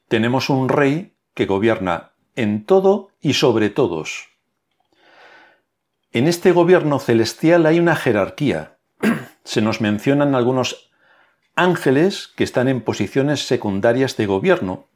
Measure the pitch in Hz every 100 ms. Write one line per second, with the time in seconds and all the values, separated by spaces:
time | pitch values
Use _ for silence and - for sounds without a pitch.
0 | _ 117 117 127 - 135 127 151 139 156
1 | - _ _ - 98 98 113 110 92 90
2 | - _ _ - 107 104 - 190 190 202
3 | - _ 151 135 139 110 104 151 107 82
4 | 76 - - _ _ _ _ _ _ _
5 | _ _ - - - _ _ _ _ _
6 | _ 117 151 170 185 175 170 175 147 135
7 | - 113 110 - 160 170 156 170 170 156
8 | 135 104 87 - 139 80 76 _ _ _
9 | 220 175 127 _ - 123 110 107 107 104
10 | 135 143 143 131 120 131 - - _ _
11 | _ _ _ _ _ - 180 160 147 135
12 | 190 202 - - 104 127 127 127 - 107
13 | 101 135 143 147 - 113 107 98 117 123
14 | 131 - 104 98 185 165 95 92 -